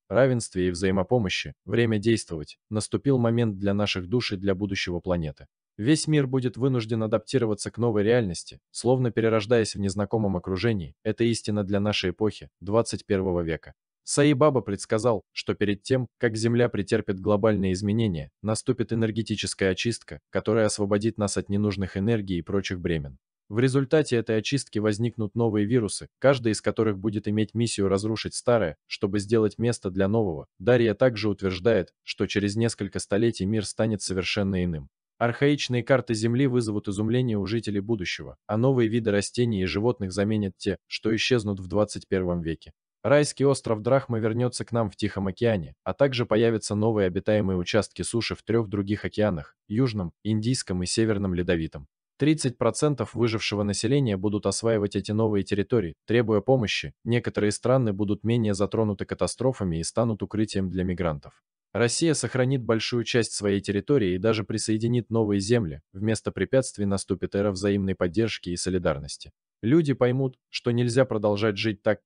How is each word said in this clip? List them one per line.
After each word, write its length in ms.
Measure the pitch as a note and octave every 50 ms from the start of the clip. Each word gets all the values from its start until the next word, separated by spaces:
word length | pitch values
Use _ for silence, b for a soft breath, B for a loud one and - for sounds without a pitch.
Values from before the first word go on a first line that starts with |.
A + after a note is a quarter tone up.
| _ -
равенстве 640 | F#2+ A#2+ C3+ C3 B2+ A#2 - - - F#2 F2+ F#2
и 20 |
взаимопомощи. 840 | F2 E2 G2 F#2+ F#2 G2 F2+ - B2 B2 G#2 F2+ - - - D2 - _ _
Время 340 | F2+ A2 A#2 A#2+ A2 A2 G#2
действовать. 580 | G2+ A2+ A2+ G2+ - - E2+ D#2 D2 - - _ _ -
Наступил 480 | G#2+ G#2+ - - - G2 - C#3 C3+ B2
момент 400 | A#2 A#2 A#2 A#2 A#2+ A2 G2 F#2+
для 160 | G2 G2 G2+
наших 340 | G2+ G#2 G2 - F#2+ F2+ F2
душ 240 | A2 B2 - -
и 60 | G#2+ F#2
для 180 | G2 G2 F#2+
будущего 460 | F2+ G#2 F#2+ G2 - - F#2 F2 E2+
планеты. 460 | - F#2 F2+ F2 D#2 D2 C#2+ _ - _ _ _ _ _ _ -
Весь 300 | G#2 C3 D#3 D3+ - D#3
мир 180 | D#3 D3 C3+
будет 300 | B2+ C3 C3 B2 B2 -
вынужден 480 | A2 B2+ C#3 C3 A#2+ G#2+ A2 A#2+ A2 A2
адаптироваться 640 | G#2+ A2+ G#2+ - - - B2+ A#2+ G#2+ G#2 - - G2+
к 80 | - G#2+
новой 260 | A#2+ A#2+ G#2 G#2 G2
реальности, 560 | A2 A#2+ B2+ A2+ F#2 E2+ - - - - - _ _
словно 400 | - - - A#2 C3 B2+ B2+ A#2
перерождаясь 640 | - A#2 A2+ A2+ A2+ A2 G2+ A2+ B2 A#2 G#2+ - -
в 40 | G#2
незнакомом 560 | G2 G2 F#2 G#2 G2+ - - A2+ G#2+ G2 F#2+ -
окружении. 580 | - - F#2+ F2+ G#2 A#2+ A2 G2 D#2+ C#2 - _ -
Это 220 | A2 G#2 - A#2
истина 400 | A#2+ A2+ - - A2 G#2 G#2 G2+
для 160 | F#2 G2+ G2
нашей 300 | G2+ G#2 G2+ - - F2+
эпохи, 360 | F2 - A2 G#2 - - D#2+ - _ _
двадцать 440 | F2 F#2+ G#2 A#2 A2+ - - F#2+ -
первого 360 | - G#2 F#2+ F#2+ F#2+ F2 F2
века. 320 | E2 D#2+ D#2+ D2+ - C#2 - _ _ _ _ _ _
Саи 280 | - - C#3+ C#3 D3
Баба 300 | D3 B2 D3+ D3+ C3+ A#2+
предсказал, 640 | G2+ G#2 G2 F#2+ - - A2+ A2 A2 B2 A2 F#2+ - _ -
что 200 | - - - G2
перед 300 | - G#2+ G2 G2+ G2 _
тем, 240 | - C3 C3 B2 - _ -
как 200 | - A#2+ G#2 A2
Земля 320 | A2+ A#2 A#2 A#2+ A#2+ A2+
претерпит 500 | - G2+ F#2 - A#2 A2 - - G2 F#2+
глобальные 540 | F#2+ G#2+ G#2 G2+ A2 A2 G#2+ F#2+ G2 F#2 F2+
изменения, 560 | F#2 G#2 G2+ G#2 A#2 A#2 G#2 E2+ D2+ D2 C#2+ _ _
наступит 520 | - G#2 A2 - - - B2 - A2 - A#2
энергетическая 800 | A2+ A2+ A2+ A2+ A2+ G#2+ - G#2+ - - F#2+ - - G2 F#2+
очистка, 500 | F#2 - - A#2 A2 - - - D#2 D2 _ _
которая 380 | - F#2+ - G#2+ G#2+ A2+ G#2+ G#2
освободит 500 | - - G#2 G2+ G#2 G#2 G#2+ A2+ G#2 -
нас 180 | G#2 G2 -
от 140 | F#2+ F2+ -
ненужных 480 | G2+ G2+ G#2 G#2 F#2 G2+ F#2+ F2+ - F#2+
энергий 400 | G2 A2+ A#2 A2 G2 F#2+ F#2 E2+
и 40 |
прочих 380 | D#2+ - G2 G2 F#2+ - G2 F2+
бремен. 380 | E2+ F2 E2+ D#2 C#2+ C#2 B1+ - _ _ _ _ _ -
В 120 | G#2 A2+
результате 560 | C3 C3 B2 C#3+ C3+ - E3 D#3 - - B2
этой 220 | A#2 A2 - A2 A2
очистки 420 | G#2 - C#3+ C3 - - - G#2+
возникнут 560 | G#2 G#2+ G#2 G#2 A#2 A#2 - - A2 G2 -
новые 320 | A#2 A#2 A2+ G#2 G#2+ G#2 G#2
вирусы, 400 | B2+ B2 G#2+ F#2+ - - D2+ - _ _
каждый 360 | - C3+ C#3 B2+ A2+ A2+ G#2
из 80 | -
которых 360 | - G#2+ - - A2 A2 G2+ F#2
будет 300 | F#2+ A2+ G2+ G#2+ - G#2+
иметь 260 | G#2 G#2+ G#2+ - -
миссию 360 | A2+ A#2 A2 - - G2 F#2+
разрушить 440 | G2 G2 G#2 A2 A2 - - F2 -
старое, 440 | - - B2+ A#2+ A2+ F#2+ D#2+ D2 _ _ -
чтобы 320 | - - A2+ G2 F#2+ G#2
сделать 400 | G2 G2+ A#2 A2+ G#2+ G2+ - -
место 320 | A2+ A#2+ A#2 - - F#2+
для 160 | F2 F#2+ G2 G2
нового. 400 | G#2+ A#2 G#2+ F#2 D#2 C#2 C2 _ _ _
Дарья 380 | F#2 A#2+ B2 B2 A#2 A2 G2+
также 340 | - C3 C3 A#2 G2+ G#2+ G#2+
утверждает, 640 | G2 - F#2+ F#2+ F#2 F2 F2+ A#2 A2 F#2+ E2+ - _ _
что 240 | _ - - - G#2
через 300 | F#2+ - G#2 G2+ G2+ G2+
несколько 420 | A2+ A#2 A2+ - - G#2 F#2+ - F#2+
столетий 460 | - - G2+ G2+ A#2 A#2 A2+ - F#2
мир 200 | G2 A2 A2 G2
станет 360 | - - - A2 A2 G#2+ G2
совершенно 640 | - - F#2 F#2 F2 - - G#2+ G2 G2 F#2+ F2+ F2+
иным. 240 | F2 D#2+ D2+ C2+ - _ _ _ _ _ -
Архаичные 640 | A2+ A#2+ A#2 - C#3+ C#3+ D3 C#3 - - B2 B2 A2
карты 300 | - C3+ B2 - - A#2
Земли 320 | G#2+ A2+ A#2 A#2 B2+ C#3+ C3
вызовут 400 | B2 B2 A2+ G#2+ G#2 G#2 - G#2+
изумление 500 | G2 G2+ G#2+ A2 A#2+ B2+ B2+ A#2+ G#2+ G2+
у 80 | F#2+
жителей 360 | F2+ A2+ A#2 A2 A2 G#2 G2+
будущего, 540 | G2 A2 A#2 G2 F2 - - - D2+ C2 C2 _ _ -
а 100 | G#2 A2
новые 320 | A#2+ C3+ C3+ B2 A#2 A2
виды 220 | A2+ A#2+ A2 G#2+
растений 500 | G2+ G2+ G2 - - A#2+ B2 A#2 A2 F#2+
и 40 | F#2
животных 460 | F2+ D2+ G2+ G#2+ B2 A#2+ - G2+ F#2
заменят 440 | F2 G2+ G2+ G#2 A2 G#2+ G2+ F#2+ - _
те, 200 | - G#2 F2+ - _ _
что 280 | - - - A2 A2+
исчезнут 440 | G#2 - - B2+ A#2+ G2+ G#2 G2 F#2+
в 80 | F#2 F2+
двадцать 400 | G2 G#2 G#2 - - F#2 - -
первом 340 | G2+ F#2+ F#2 F2 F2 F2
веке. 320 | D#2+ D#2+ D#2+ - - - - _ _ _ _ _ -
Райский 420 | A2+ C#3+ D3 D3 - - - C3
остров 380 | C#3 C3+ - - - A2 G#2+ G#2
Драхма 340 | A#2+ C3+ C3+ - - A#2 G#2+
вернётся 480 | A2+ A2 A2 A#2+ B2 A#2+ - - G#2+
к 60 | -
нам 180 | A2+ A#2 A2+ G2
в 60 | -
Тихом 320 | - A2 G2+ - G2 G2 G2
океане, 480 | F2 - A#2 A#2 A2 F#2 D2+ C2 - _ -
а 100 | F#2+ F#2
также 320 | - C#3 C#3 B2+ A#2+ A#2+
появятся 480 | - G#2+ A2 A#2 A#2 A2+ G#2 - - G#2
новые 320 | G#2 G#2+ A2+ A2 G#2 G2
обитаемые 520 | F#2 E2+ F#2+ - - G#2+ G#2 F#2 F#2+ F#2+ F2+
участки 440 | F2 - - G#2+ F#2+ - _ -
суши 320 | F2+ - - A2+ G#2+ - F#2
в 80 | -
трёх 260 | _ - A2+ A#2 A2+ G2
других 380 | G#2+ G2+ G2 G2 G#2 - -
океанах: 500 | F2+ - G2+ G#2 G#2 F2+ D2+ D2+ - _ _ _ -
Южном, 460 | G#2 A2+ C3+ B2 G#2+ G#2 F2+ D#2+ - _ -
Индийском 580 | G#2 A2 G#2+ G#2+ A#2+ C3 - - - F#2 F2+
и 60 | F2+ -
Северном 480 | - A2+ A2+ A2 G#2+ G2 G2 F#2 F2
Ледовитом. 520 | E2+ F2 F#2 F2+ E2 D#2+ D2+ - D2 C#2+ _ _ _ _ _ _ -
Тридцать 400 | C#3 D3+ D#3+ D3+ - C3 A#2+ -
процентов 560 | B2 A2+ G#2+ - D3+ D3+ C#3 A#2 G#2+ - -
выжившего 500 | G#2+ A#2+ A2+ A2+ G#2 - - G#2 G#2 G#2
населения 540 | G2+ G2 - - A2 C#3 D3 C3+ A2+ G2 F#2
будут 280 | F#2+ G#2 G2+ G2+ -
осваивать 500 | G2 G2 - A2+ A2+ A2+ G#2+ G#2 G2+ -
эти 160 | G2+ G2 -
новые 320 | G#2 G#2+ A2+ G#2+ G#2 G2+ F#2+
территории, 520 | - G2+ G2 F#2+ - B2+ A2+ F#2 D#2+ - _ _
требуя 340 | - G#2+ A#2+ A#2 G#2+ A2 G2+
помощи. 520 | - - C3+ B2+ G#2+ F#2+ - - - C#2+ - _ -
Некоторые 480 | A2+ A#2 A#2+ - G#2+ - G#2+ G#2 G#2+
страны 420 | G#2 - - A#2 C3 C3+ B2 G#2+ G2
будут 300 | G2 G#2+ G2 G#2 - -
менее 300 | A2 A#2 A#2+ A2+ G#2+ G2
затронуты 520 | F2+ G2+ F#2 - A2+ A2 G#2+ G2 - G2
катастрофами 760 | - F#2+ - F#2 E2+ - - A#2 C3+ B2+ - G2+ F2+ E2 E2
и 40 | E2
станут 400 | - - A2 A#2 A#2 G#2+ - G2+
укрытием 460 | - - G#2 A2 - - G2 F#2+ F2+
для 160 | F2+ F#2 F2+
мигрантов. 580 | F#2 F2 F2 F2+ E2 D2+ C#2+ - D2 _ _ _ _ _ _ _ _ -
Россия 400 | G#2 A#2+ A#2 - - E3+ E3 C#3+
сохранит 500 | - - A2+ - C3 B2+ B2+ C#3 B2+ A2+
большую 400 | A2+ A2+ A2 - - B2 A#2+ A2
часть 300 | - - A#2+ G#2+ - -
своей 260 | - G2+ G2+ G2+ G2+
территории 540 | - - G2 G2+ - - C#3+ C3+ G#2 F2+ F2+
и 40 | F#2
даже 280 | F#2 A2+ A2 A2 G2
присоединит 640 | - G#2+ G#2+ - - A2 G#2+ A2+ A#2+ B2 A#2+ G#2 -
новые 320 | A2 A2+ A2 G#2 G2+ G2+
земли. 400 | G2 G#2 A#2+ A#2 G2+ D#2+ C#2 D2 _ _
Вместо 400 | _ F#2+ G#2 A2 A2 - - G#2
препятствий 540 | - F#2+ F#2+ - - C3 B2+ - - G2+ G2+
наступит 500 | G2 G2 G2 - - G2 E2+ F#2 F2+ -
эра 160 | G2+ G2+ G#2
взаимной 440 | F#2+ F2+ G2+ G2+ G2+ G2+ F#2+ F#2+ F#2
поддержки 540 | - F#2 F2+ D#2 G#2+ A2+ G#2+ - - - F2+
и 60 | F2
солидарности. 760 | - - F#2 F#2 F#2 E2+ E2+ D2 C#2+ C#2+ C#2+ - - - D#2 _ _ _ _ _ _
Люди 300 | - A2+ D3 E3+ E3 C#3
поймут, 460 | B2+ - B2+ B2 B2+ C3+ C3+ C3 - _ _ _
что 220 | - - - B2
нельзя 320 | A#2+ A#2+ B2 A#2+ A2+ C3+ C3
продолжать 540 | B2+ A2+ G#2+ G2+ G#2 G#2 G2+ G#2+ A2 G2 G2
жить 240 | G#2 A2+ G2+ -
так, 180 | - A2 G#2 - _